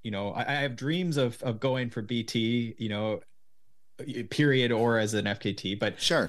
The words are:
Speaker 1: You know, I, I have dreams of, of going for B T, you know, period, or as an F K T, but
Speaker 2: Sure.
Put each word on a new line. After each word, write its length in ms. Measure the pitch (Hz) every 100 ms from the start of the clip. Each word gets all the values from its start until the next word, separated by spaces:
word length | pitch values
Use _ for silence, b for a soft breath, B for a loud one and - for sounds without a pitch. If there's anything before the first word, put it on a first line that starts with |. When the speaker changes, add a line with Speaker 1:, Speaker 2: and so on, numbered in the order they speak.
Speaker 1:
You 80 | 113
know, 220 | 98 101
I, 100 | -
I 120 | 123 143
have 200 | 139 117
dreams 400 | 131 170 175 143
of, 260 | 123 -
of 180 | 127 107
going 280 | 135 131 120
for 140 | 120
B 200 | 104 120
T, 500 | 110 117 113 120 117 -
you 140 | 113
know, 300 | 104 110 104 - - - - - - - - 147 120 104
period, 440 | - 147 131 120
or 260 | 113 117 113
as 160 | 107
an 120 | 107 101
F 120 | 101
K 140 | 101
T, 240 | 101 95 104
but 240 | 104 -
Speaker 2:
Sure. 280 | - 165